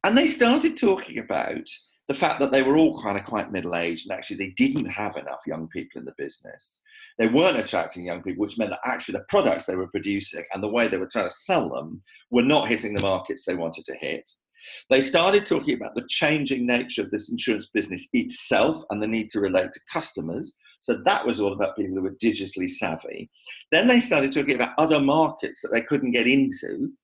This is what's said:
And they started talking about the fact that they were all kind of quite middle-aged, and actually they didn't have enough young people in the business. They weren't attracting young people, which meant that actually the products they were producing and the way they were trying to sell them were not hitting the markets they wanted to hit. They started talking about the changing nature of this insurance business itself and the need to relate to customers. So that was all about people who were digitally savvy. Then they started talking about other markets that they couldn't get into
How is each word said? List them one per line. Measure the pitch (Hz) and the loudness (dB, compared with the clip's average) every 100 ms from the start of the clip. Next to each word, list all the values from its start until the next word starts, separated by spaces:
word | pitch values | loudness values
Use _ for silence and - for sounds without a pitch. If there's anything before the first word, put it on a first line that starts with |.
And | 196 233 | 4 4
they | 302 | 4
started | - 240 277 320 320 | 4 4 6 2 2
talking | 220 190 - - | 2 2 -2 -10
about | - 69 - - - - _ _ - | -4 -2 -2 -6 -10 -16 _ _ -8
the | |
fact | - 160 - | 0 0 2
that | 139 | 4
they | 139 | 4
were | 131 147 | 6 6
all | 160 - | 6 4
kind | 107 101 | -4 -4
of | |
quite | - 107 - | -4 -6 -4
middle-aged, | 95 87 87 85 82 - | -4 -2 -2 -2 -4 -6
and | 92 | -8
actually | - 95 | -8 -8
they | 95 92 | -8 0
didn't | 135 156 123 | 2 2 -4
have | 101 104 - | -4 -6 -6
enough | 71 65 - | -10 -10 -8
young | 80 80 | -8 -8
people | 87 - 65 | -10 -12 -12
in | 64 | -14
the | - | -10
business. | 69 - - - - _ _ - - - | -12 -12 -18 -16 -18 _ _ -20 -20 0
They | 113 | 4
weren't | 127 185 135 | 6 4 2
attracting | 101 95 82 87 | -2 -2 -2 -8
young | 90 87 | -8 -8
people, | 92 90 | -8 -4
which | 104 - | -4 -2
meant | 107 | -4
that | 92 | -4
actually | 127 123 - - | -6 -4 -4 -6
the | - | 0
products | 208 151 82 - | 2 4 0 -2
they | 92 | -4
were | 92 | -4
producing | 98 98 101 101 78 85 | -6 -4 -4 -4 -10 -10
and | 95 | -6
the | 104 | -2
way | 113 120 | 0 0
they | 90 | 0
were | 95 | -2
trying | 113 90 | -4 -4
to | |
sell | - - 175 90 | -6 0 0 0
them | 62 78 - _ - _ | -6 -8 -14 _ -20 _
were | 120 | 2
not | 127 151 - | 4 4 2
hitting | 113 107 | -2 -2
the | 104 | -2
markets | 98 95 - - | 0 -2 -4 -8
they | - | -4
wanted | 87 82 82 | -4 -4 -8
to | 78 67 | -14 -10
hit. | - 82 - _ _ _ - - _ | -8 -8 -10 _ _ _ -20 -20 _
They | 131 | 2
started | 135 170 180 202 | 4 2 4 4
talking | 202 165 - | 2 -2 0
about | - - | -2 -4
the | 117 - | -8 -4
changing | - 156 151 131 131 123 | 0 2 2 0 0 2
nature | 120 - - | 0 0 -4
of | - | -4
this | 104 - | -4 -6
insurance | 120 - 107 - | -6 -2 -2 -2
business | 117 104 92 - | -4 -2 -8 -2
itself | 120 - - - 104 127 160 - | -2 -2 -4 0 2 2 0 -6
and | 104 | -6
the | 107 | -2
need | 113 107 | -2 -2
to | 107 | -2
relate | 98 92 90 | 2 2 0
to | - - | -8 -8
customers. | 165 - - 80 98 - _ _ _ | -6 -6 -8 -6 -6 -8 _ _ _
So | - 110 | -4 0
that | 165 208 120 | 2 2 0
was | 110 | 0
all | 101 | -2
about | 98 98 - | 0 -2 -2
people | 98 95 | -4 -2
who | |
were | 95 95 | -4 0
digitally | 117 107 95 95 90 | 0 0 -6 -6 -6
savvy. | - 92 80 - - - _ - - - | -4 -4 -4 -8 -12 -14 _ -20 -20 0
Then | 160 233 | 4 6
they | 240 | 6
started | - 156 135 | 6 2 2
talking | 147 135 | 2 0
about | 123 117 - | 0 0 2
other | 160 151 | 4 6
markets | 139 151 156 - - - | 6 4 4 0 -8 -8
that | - | -2
they | 117 | -2
couldn't | - 147 127 | 2 0 2
get | 120 117 | 2 4
into | 139 135 131 - - 135 - | 4 4 -2 -6 -6 -6 -8